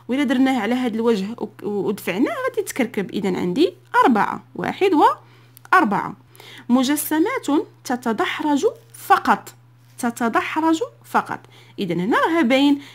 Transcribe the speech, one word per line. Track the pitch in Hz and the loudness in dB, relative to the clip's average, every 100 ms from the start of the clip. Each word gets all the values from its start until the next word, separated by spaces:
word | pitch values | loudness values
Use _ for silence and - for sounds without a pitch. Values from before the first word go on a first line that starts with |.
| - | -6
وإلا | 262 | -2
درناه | 262 254 269 262 | 0 2 2 2
على | 208 247 | -2 -2
هاد | 254 220 | -2 -2
الوجه | 233 214 196 233 | 0 0 -2 -8
وك-، | - - | -10 -10
ودفعناه | - 208 185 202 - 175 453 622 508 | -6 -4 -4 -4 -6 -2 -2 -2 -4
غادي | 508 | -4
يتكركب. | 392 - 233 - 180 | -6 -4 -4 -4 -6
إذن | 208 190 185 | -4 -4 -2
عندي | 180 180 392 - _ 494 | -2 0 0 -2 _ 2
أربعة، | 415 208 - - - - | 4 4 0 -4 -10 -6
واحد | - - 392 | -6 0 2
وأربعة. | 302 453 622 - - - - - 381 226 190 - - _ - - - - | 4 4 2 -8 -20 -20 -20 0 2 4 0 -4 -10 _ -20 -20 -18 0
مجسمات | 247 254 294 - 311 403 523 - 294 440 - | 2 2 0 0 0 0 0 0 -2 -2 -10
تتدحرج | - 247 240 226 370 - 302 285 415 - - | -8 -4 -2 -2 -2 -2 -2 0 0 -2 -12
فقط، | - - 370 - 202 - - _ _ _ - | -20 2 2 4 0 -2 -20 _ _ _ -6
تتدحرج | 240 233 233 320 349 311 320 320 494 - - | -6 -2 -2 0 -2 -2 0 0 -2 -10 -4
فقط. | 220 - - - - - - | -2 -2 -8 -12 -20 -18 -8
إذن | 185 170 | -4 -2
هنا | 190 494 | 0 2
راه | 466 330 | 2 2
باين، | 233 262 285 285 - | 2 4 4 2 -4